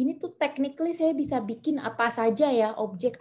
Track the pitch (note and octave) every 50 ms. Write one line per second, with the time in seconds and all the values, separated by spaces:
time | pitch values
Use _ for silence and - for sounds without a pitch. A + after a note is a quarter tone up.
0 | B3+ C#4+ E4 - - F4 - - D4+ C#4+ - C4+ C#4 C#4 C#4 - D#4+ E4+ E4+ E4
1 | D#4+ D#4+ D#4+ C#4 D4 - C#4 B3+ G#3+ G3+ A3+ - - D#4 D4+ C4 - A3+ A3+ -
2 | A#3 A#3 A#3 A#3+ A3+ A3+ A3 G#3 D4+ C#4+ C4 A#3 A3 G#3+ A3 - G#3+ G3 F#3+ F3
3 | G3+ B3 A#3 -